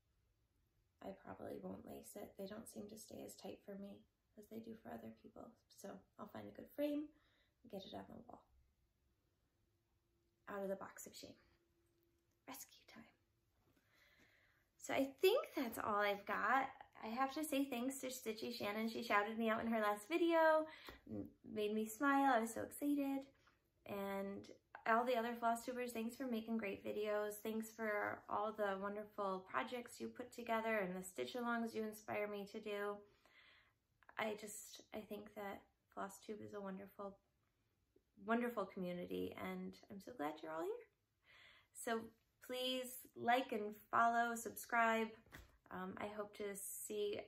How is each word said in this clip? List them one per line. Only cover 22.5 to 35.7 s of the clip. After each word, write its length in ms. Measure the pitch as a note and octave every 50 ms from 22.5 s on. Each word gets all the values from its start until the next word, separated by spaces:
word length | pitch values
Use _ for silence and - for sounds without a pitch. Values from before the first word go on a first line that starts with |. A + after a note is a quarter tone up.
| -
so 80 | -
excited. 600 | - - - - D4 C#4+ C#4+ C#4+ C#4 C#4 C4+ C4+ C4+ - - _ _ - _ _ _ _ _ _ _ -
And 600 | G3+ G3+ G3 G3 G3 G3 G3 G3 G3 G3+ G#3+ - - - _ _ _ - - -
all 180 | A3 A3+ A#3+
the 100 | B3 B3+
other 180 | A#3 A3 A#3+ A#3+ A3+
floss 240 | A#3+ A#3 A#3 A#3 -
tubers, 280 | - B3 A#3+ B3 A#3+
thanks 240 | A#3 A3+ A3+ A#3 A#3+
for 100 | - C4+
making 320 | C4 A#3 A3 A3 A#3 A3+ A3+
great 260 | A3 G3 G3+ G3+ -
videos. 500 | A3 G#3 G#3 G#3 G#3+ G#3 G#3 G#3 G#3 G#3 - -
Thanks 240 | A3+ A3 A3 A3 A3 -
for 440 | - A3+ G#3+ G#3 G#3 G#3 G#3 G#3+ - - -
all 220 | - G#3 G#3 G#3+
the 260 | G#3+ G#3+ G#3 G3+ G3 F#3+
wonderful 640 | G3 G3+ G#3 G#3 G#3+ G#3 - - G#3 G3 F#3+ F#3 F#3 -
projects 500 | - C4 B3+ A#3 B3 B3 A#3+ - - -
you 80 | A3+ A3+
put 260 | A3+ - B3 B3 -
together 440 | - A#3 A3+ A3+ A3+ A3 A3+ A3 G#3+
and 180 | G3 F3+ F3+
the 120 | F#3+ F#3 -
stitch 280 | - - - - -
alongs 400 | B3+ A#3+ A#3 A#3 A#3 A#3 A3+ G#3+
you 80 | A3 A3
inspire 440 | G#3+ G#3 - - - A3+ G#3+ G#3 G#3
me 200 | G#3 G3+ G3+ G3
to 80 | - A3+
do. 360 | G#3+ G#3+ G#3 G3+ G3+ G#3 G#3 G3+ G#3 - - _ _ - - - - - - - _ _ _ _ _ _ _ _ - - - -
I 180 | A3 A3 G#3+ G#3
just, 420 | A3 G#3 G3+ - - - - - - _ -
I 40 | A3
think 340 | G#3 - G#3+ G#3 G#3 - -
that 260 | G#3+ G3+ G3 G3 - - _